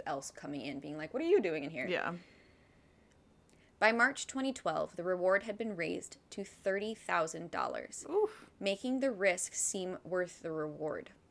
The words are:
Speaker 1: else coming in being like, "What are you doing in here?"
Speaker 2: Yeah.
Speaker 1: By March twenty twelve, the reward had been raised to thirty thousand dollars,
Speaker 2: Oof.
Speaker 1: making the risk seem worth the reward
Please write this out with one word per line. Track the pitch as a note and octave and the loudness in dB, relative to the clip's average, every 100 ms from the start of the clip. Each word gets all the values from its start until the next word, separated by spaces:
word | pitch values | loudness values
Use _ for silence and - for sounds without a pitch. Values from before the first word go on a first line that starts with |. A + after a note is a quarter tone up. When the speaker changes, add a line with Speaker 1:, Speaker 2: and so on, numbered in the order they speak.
| - | -4
Speaker 1:
else | C#3 - | -4 -6
coming | - D3+ C#3+ | -10 -8 -6
in | C#3+ C#3 | -6 -6
being | D3+ D3+ | -8 -8
like, | D#3 | -6
"What | B3+ | -2
are | E4 | 4
you | G4 | 6
doing | F#3+ D#3 | 4 0
in | C#3+ | -4
here?" | D#3+ F3 | -4 -2
Speaker 2:
Yeah. | F3 - F3 - - - - - - - - - - _ - - - - _ | 0 -2 -4 -12 -20 -20 -20 -20 -20 -20 -20 -20 -20 _ -20 -20 -20 -20 _
Speaker 1:
By | A3 | 4
March | A#3 B3+ C#4 - | 6 4 4 -6
twenty | C4 C4+ | -2 -2
twelve, | C4 E3+ D#3 D#3 - | 0 0 0 0 -2
the | |
reward | F3 F3+ F#3 G3 | -2 2 4 4
had | A3+ G#3 | 2 -4
been | A3+ F3+ | -4 -2
raised | E3 F3+ - - _ | -2 -4 -8 -16 _
to | - | -10
thirty | G3 - G3 G3 G#3+ | -10 -4 0 0 -2
thousand | A3 - F3 D#3+ E3 E3+ | -4 0 2 2 -2 -4
dollars, | - - A1+ - - C#4+ | -2 0 -2 -8 -10 0
Speaker 2:
Oof. | F#4+ G#4+ - - - | 2 2 0 -18 -4
Speaker 1:
making | G3 G3 B3+ C4 | -2 0 0 2
the | C4+ | 0
risk | F#3+ F#3+ F3 - | 4 4 4 -2
seem | - - G3 F#3 F3+ | -2 -2 0 -2 -6
worth | E3 F3+ F3 - | -2 0 0 -4
the | E3+ | -6
reward | D#3 D3+ D3+ D3+ C3 - - - | -4 -4 -4 -4 -4 -8 -18 -20